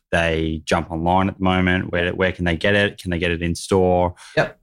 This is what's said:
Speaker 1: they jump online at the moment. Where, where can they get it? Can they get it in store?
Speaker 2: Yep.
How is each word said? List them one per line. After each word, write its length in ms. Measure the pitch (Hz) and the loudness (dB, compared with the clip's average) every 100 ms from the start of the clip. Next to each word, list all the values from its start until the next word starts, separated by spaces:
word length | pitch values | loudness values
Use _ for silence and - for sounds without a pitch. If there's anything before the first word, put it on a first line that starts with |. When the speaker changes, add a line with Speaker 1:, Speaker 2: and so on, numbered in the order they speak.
| _ | _
Speaker 1:
they 520 | 87 82 80 80 80 - | 0 0 0 -2 -4 -2
jump 260 | 90 78 | -2 -2
online 380 | 80 85 92 95 | -4 0 2 2
at 80 | - | 0
the 60 | |
moment. 480 | 95 92 92 92 82 | 0 2 2 0 -2
Where, 220 | 87 87 90 | -2 -2 0
where 160 | 92 | -2
can 140 | 87 87 | 0 -2
they 120 | 82 | 0
get 160 | 101 | 2
it? 260 | 101 101 - | 2 0 -2
Can 120 | 92 | -6
they 80 | 85 | -2
get 100 | 87 | -2
it 120 | 82 | -2
in 100 | 85 | -2
store? 640 | 82 - 98 92 90 87 - - - | -4 0 2 4 4 0 -4 -6 -2
Speaker 2:
Yep. 240 | 113 - | -2 -4